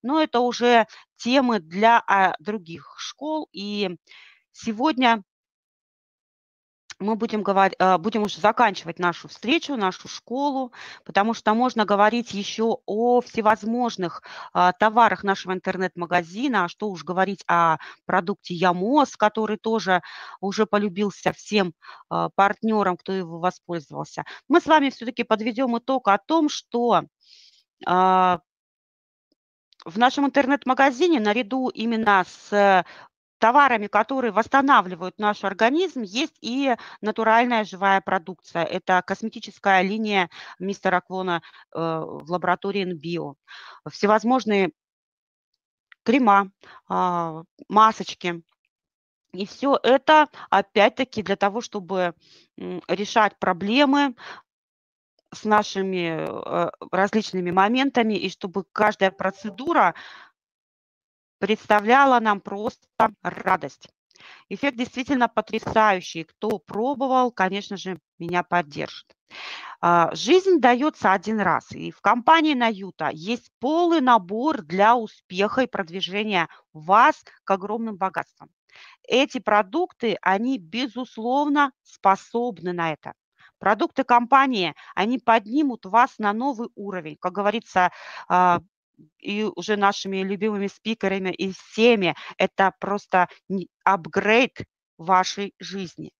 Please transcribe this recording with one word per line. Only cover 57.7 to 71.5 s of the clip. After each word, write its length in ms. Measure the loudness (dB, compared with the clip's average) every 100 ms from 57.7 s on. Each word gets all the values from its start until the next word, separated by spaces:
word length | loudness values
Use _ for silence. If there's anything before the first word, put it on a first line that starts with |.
| 2 0 0 0 -2
и 140 | -6
чтобы 360 | -8 -8 -8 -8
каждая 380 | 0 0 2 -2
процедура 840 | 0 -6 -6 -14 -10 -2 2 2 0 -18 -20 -20 _ _ _ _ _ _ _ _ _ _ _
представляла 800 | -2 -2 2 0 4 4 6 4
нам 200 | 2 -2
просто 460 | -4 -8 -8 -10 _ _ -2 -2
радость. 680 | -10 -6 -2 -2 -2 -14 -20 _ _ _ -20 -20 _
Эффект 280 | -4 -4 -2
действительно 520 | -6 -6 -4 -2 0
потрясающий. 960 | -2 -6 -8 -2 2 2 2 -4 -12 -14
Кто 340 | _ -6 -6
пробовал, 720 | _ -6 -4 -2 0 2 0
конечно 460 | 0 -2 -2 -8 -10
же, 220 | -10 -10 _ _
меня 240 | -4 -4
поддержит. 720 | 0 -2 -2 -10 -10 -12 _ _ _ -20 -16 -16 -18 -4
А, 320 | 2 4 2 -2
жизнь 440 | 2 2 4 4
даётся 540 | 4 4 0 0 0
один 260 | 0 0 -2
раз, 300 | 0